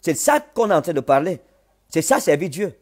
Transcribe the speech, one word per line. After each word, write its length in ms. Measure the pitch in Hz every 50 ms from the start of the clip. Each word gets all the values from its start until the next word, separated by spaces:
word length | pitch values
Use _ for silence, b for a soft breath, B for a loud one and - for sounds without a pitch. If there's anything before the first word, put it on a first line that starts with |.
C'est 160 | _ 165 -
ça 240 | - - - 403 403
qu'on 300 | - - _ - 226 214
est 40 | 196
en 80 | 160 147
train 100 | 175 165
de 80 | 143
parler. 400 | 127 - 139 139 147 180 180 139 _ _ _ _ _ _ _ _ _ _
C'est 140 | - 160 160
ça, 160 | - 262 285
servir 320 | - - 147 143 165 190
Dieu. 240 | 131 160 208 185 123 _